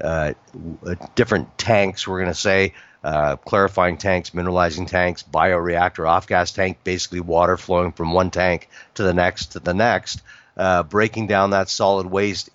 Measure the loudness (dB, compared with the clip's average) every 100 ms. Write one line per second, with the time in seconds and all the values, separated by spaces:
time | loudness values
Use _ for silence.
0 | -4 -2 -2 -6 _ -16 -14 -12 -10 -10
1 | -6 -2 2 0 -2 -6 2 2 2 -2
2 | -6 -4 -2 -2 2 2 2 -2 -20 _
3 | -4 0 0 -2 0 2 2 2 0 0
4 | 0 0 -2 -6 -2 2 0 -2 -4 0
5 | 0 -2 -4 2 2 2 0 0 0 0
6 | 0 0 2 -2 0 -2 -2 -2 -6 -4
7 | -4 -8 -2 2 2 0 0 0 0 -2
8 | -2 0 0 0 0 0 -6 -20 -16 -2
9 | 0 2 2 0 -10 -8 -4 0 2 0
10 | -4 -14 -14 -20 _ -4 0 2 0 0
11 | 0 -2 0 2 2 2 0 0 0 0
12 | 0 -2 -2 -4 -10